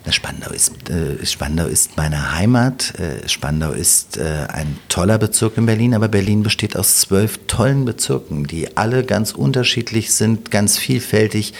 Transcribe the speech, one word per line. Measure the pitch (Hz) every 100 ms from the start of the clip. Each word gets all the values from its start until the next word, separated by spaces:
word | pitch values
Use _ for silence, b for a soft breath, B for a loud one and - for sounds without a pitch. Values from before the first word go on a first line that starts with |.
Na, | -
Spandau | - - - -
ist, | - - - -
äh, | 85 73 - -
Spandau | - 69 78 80
ist | - - -
meine | 78 73 65 73
Heimat. | 107 123 127 131 - -
Äh, | 87 62 -
Spandau | - 71 78 78
ist, | 58 87 - - -
äh, | 78 78 67
ein | - 76 - -
toller | 95 92 110
Bezirk | 110 - 110 -
in | 113
Berlin, | 110 120
aber | 110 110
Berlin | 104 98 104
besteht | 107 - 104 -
aus | - -
zwölf | - 95 110 - -
tollen | - 120 139 127
Bezirken, | - - 65 - 76 73
die | 82 - -
alle | 110 127 -
ganz | 101 110
unterschiedlich | - 139 127 120 123 - 110 -
sind, | - 107 110 -
ganz | 104 - -
vielfältig. | - 127 - 113 110 107 104